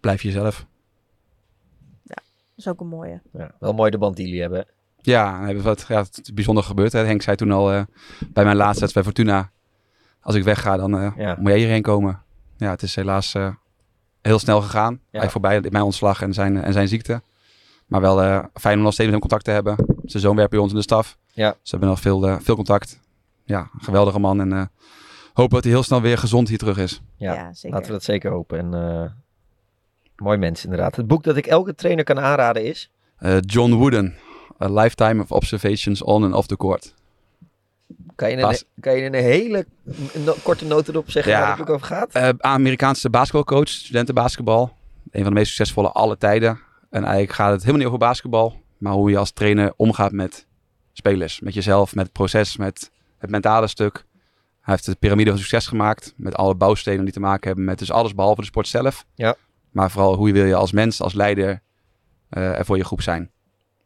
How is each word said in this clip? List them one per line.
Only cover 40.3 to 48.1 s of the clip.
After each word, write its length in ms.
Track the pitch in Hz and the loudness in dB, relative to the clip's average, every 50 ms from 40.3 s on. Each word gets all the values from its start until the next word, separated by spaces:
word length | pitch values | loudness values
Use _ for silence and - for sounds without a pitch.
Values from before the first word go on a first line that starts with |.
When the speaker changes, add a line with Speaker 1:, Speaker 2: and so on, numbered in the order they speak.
| 165 160 | -2 0
Speaker 3:
korte 220 | - - 170 - 165 | 0 -2 -2 0 0
notendop 440 | 156 151 151 156 - 156 160 151 - | 0 0 0 0 0 -4 -6 -6 -2
zeggen 220 | - 151 143 104 | -2 0 2 2
Speaker 1:
Ja. 60 | 107 104 | 2 2
Speaker 3:
waar 80 | 101 104 | 2 0
het 100 | 104 - | -2 -4
boek 120 | 156 151 | -2 -2
over 160 | 156 139 - | -2 -4 -4
gaat? 260 | - - 180 240 - | -8 -6 -6 -6 -2
Speaker 1:
Eh, 160 | - 127 127 127 127 127 | 0 2 2 2 0 2
Amerikaanse 720 | - 131 139 131 135 131 131 123 139 135 143 - - 123 | 2 2 4 4 4 2 2 2 2 2 2 0 -2 0
basketbalcoach, 580 | 110 120 131 - - 147 143 - 143 139 151 - | 2 2 2 4 2 0 0 2 2 2 2 2
studentenbasketbal. 1080 | - - - - 120 120 120 120 131 120 120 127 - - 123 113 110 113 123 123 - _ _ - - - - - | -2 -10 -12 -4 -2 -2 0 2 0 0 0 0 -2 -2 0 2 2 2 2 0 -4 _ _ -20 -20 -20 -20 -10
Een 120 | _ 104 | _ -2
van 100 | 98 101 | 0 2
de 60 | 101 104 | 2 2
meest 160 | 107 - - | 2 2 2
succesvolle 340 | - 110 - - - 101 95 | -2 -2 0 2 0 0 0
alle 280 | - - 107 110 104 - | 2 2 2 2 0 0
tijden. 420 | - 104 104 113 113 113 113 120 - _ _ _ _ _ | 0 2 2 4 2 2 0 -2 -12 _ _ _ _ _
En 120 | - 110 | -6 -4
eigenlijk 300 | 101 - 98 98 101 98 | -2 0 2 0 0 0
gaat 180 | - - 107 101 | 0 0 2 2
het 80 | 101 98 | 2 2
helemaal 180 | 90 113 147 147 | 2 2 2 2
niet 80 | 135 | 2
over 120 | 123 120 127 | 0 0 2
basketbal, 600 | 113 120 | 2 2